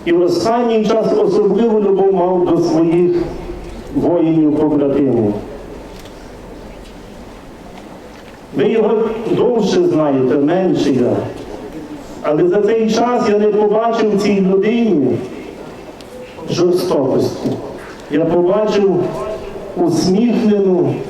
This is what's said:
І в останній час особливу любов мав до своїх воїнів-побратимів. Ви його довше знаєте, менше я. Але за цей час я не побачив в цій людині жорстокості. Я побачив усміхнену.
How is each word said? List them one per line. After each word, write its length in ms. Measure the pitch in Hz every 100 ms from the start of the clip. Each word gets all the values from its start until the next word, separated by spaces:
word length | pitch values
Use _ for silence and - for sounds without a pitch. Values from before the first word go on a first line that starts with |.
І 80 | -
в 80 | 170
останній 640 | 175 170 226 240 233 220
час 280 | 208 220 190
особливу 680 | - - 214 202 196 233 214
любов 340 | 196 190 196
мав 320 | 185 175 180 170
до 120 | 170
своїх 580 | 151 160 165 170 175 170 - - - - - - - 143
воїнів-побратимів. 1400 | 143 175 160 160 151 147 151 139 143 139 139 117 104 98 - - - - - - - - - - - - - - - - - - - - - - - - - - - - - - - -
Ви 120 | 220
його 300 | 226 214 220 - - -
довше 560 | - 233 226 190 - 165
знаєте, 480 | 156 151 131 131
менше 560 | 143 143 180 185 139 143
я. 260 | 120 120 101 - - - - - 160 151 151 - -
Але 260 | 151 156 175
за 140 | 202
цей 280 | 202 226 220
час 380 | 226 240 240 214
я 100 | 208
не 100 | 208
побачив 680 | 202 214 214 233 226 214 196
в 60 |
цій 180 | 208 196
людині 760 | 185 190 208 233 226 160 123 113 - - - - - - - - - - - - -
жорстокості. 1000 | 175 180 175 185 151 127 - 117 - - 135 - - - - -
Я 140 | 147
побачив 720 | 165 170 175 208 214 196 190 156 143 - 185 - - - - -
усміхнену. 1160 | 165 135 185 196 240 208 214 202 190 175 135 117